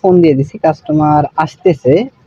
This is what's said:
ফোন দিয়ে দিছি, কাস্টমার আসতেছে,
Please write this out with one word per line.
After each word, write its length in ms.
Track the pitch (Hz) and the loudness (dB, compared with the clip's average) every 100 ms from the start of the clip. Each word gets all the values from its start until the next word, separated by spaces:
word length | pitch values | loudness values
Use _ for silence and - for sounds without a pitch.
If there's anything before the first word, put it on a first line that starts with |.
ফোন 200 | 196 180 | 0 2
দিয়ে 120 | 165 | 2
দিছি, 240 | 135 143 - | 0 -4 -4
কাস্টমার 640 | - 151 - 156 151 151 147 - | -4 -4 -4 -2 0 0 -2 -4
আসতেছে, 720 | 160 - 190 147 123 156 262 _ | -8 -4 -4 -2 0 0 -2 _